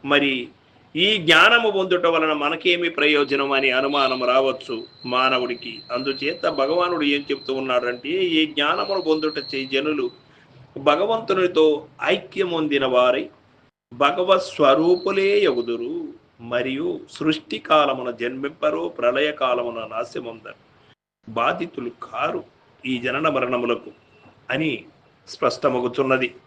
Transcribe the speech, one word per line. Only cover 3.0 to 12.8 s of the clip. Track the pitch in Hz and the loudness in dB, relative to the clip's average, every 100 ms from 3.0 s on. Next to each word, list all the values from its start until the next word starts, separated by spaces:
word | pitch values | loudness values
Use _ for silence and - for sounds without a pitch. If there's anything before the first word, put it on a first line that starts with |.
| 147 147 139 139 139 | 2 2 2 0 0
అని | 139 131 | 0 2
అనుమానం | 127 139 143 135 127 | 2 0 2 0 0
రావచ్చు | 123 131 135 123 - 110 - _ 123 | 2 2 2 -2 -8 -10 -10 _ -4
మానవుడికి. | 127 131 127 123 120 123 107 - | 0 2 0 -2 -6 -10 -16 -8
అందుచేత | 123 135 135 139 - 170 | -6 -4 -4 -4 -2 -4
భగవానుడు | 147 135 170 180 170 | -2 0 0 0 0
ఏం | 147 143 143 | 0 0 -2
చెప్తూ | 135 - | -6 -4
ఉన్నాడంటే, | 135 135 123 120 123 139 | -6 -2 -4 -4 -6 -6
ఈ | 180 185 160 156 | -2 0 2 0
జ్ఞానమును | 143 147 185 202 196 | 0 0 0 -2 -2
పొందుట | 160 156 156 147 | 0 0 0 -4
చే | 139 135 131 | -8 -8 -2
జనులు | 135 151 151 123 - _ - _ - - 127 | -2 -2 -2 -4 -8 _ -20 _ -20 -18 -2
భగవంతునితో | 139 151 202 226 - 190 180 160 156 147 - - | 0 2 0 -2 -2 0 2 4 4 2 -6 -6
ఐక్యం | 139 196 - 185 185 | -2 -2 -4 -4 -2
పొందిన | 165 151 139 | -2 0 0